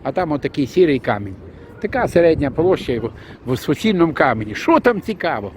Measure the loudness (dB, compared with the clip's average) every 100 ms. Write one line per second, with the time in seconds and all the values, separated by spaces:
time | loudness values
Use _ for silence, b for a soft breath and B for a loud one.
0 | -6 -4 -2 -2 -4 -4 -2 2 4 4
1 | 0 -2 -4 -12 -18 B B -10 -6 -2
2 | 2 4 4 4 0 0 2 2 0 -4
3 | -4 -10 B B -6 -4 -2 -2 0 2
4 | 2 2 0 0 -4 -6 2 2 2 0
5 | -4 -6 -4 -4 -6